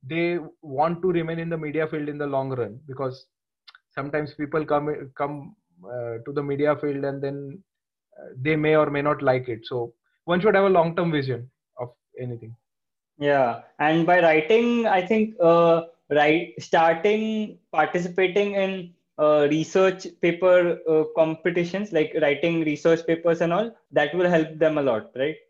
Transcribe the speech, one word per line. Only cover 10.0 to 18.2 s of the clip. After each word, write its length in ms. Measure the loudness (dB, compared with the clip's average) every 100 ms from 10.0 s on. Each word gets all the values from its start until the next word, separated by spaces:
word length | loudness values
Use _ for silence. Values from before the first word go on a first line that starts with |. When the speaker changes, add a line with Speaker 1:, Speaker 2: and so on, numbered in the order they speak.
| _ _ -2
Speaker 1:
one 160 | 2
should 140 | 4 4
have 100 | 4
a 40 |
long-term 420 | 4 2 0 -2
vision 380 | 0 -2 -6 -8 _ _ -12
of 100 | -12 _ _ -14
anything. 360 | -12 -12 -14 -20 _ _ _ _ _ _
Speaker 2:
Yeah, 420 | 0 2 2 -2 -10 _
and 300 | 0 2 4
by 120 | 4
writing, 680 | 6 4 4 2 2 0 2
I 180 | 0 0
think, 300 | 0 0 2
uh, 440 | 4 6 6 4 0 _ _
right, 440 | 2 4 2 0 -12
starting 1000 | -2 2 4 2 0 0 -2 -4 -6 -10 _
participating 840 | -2 0 0 -4 0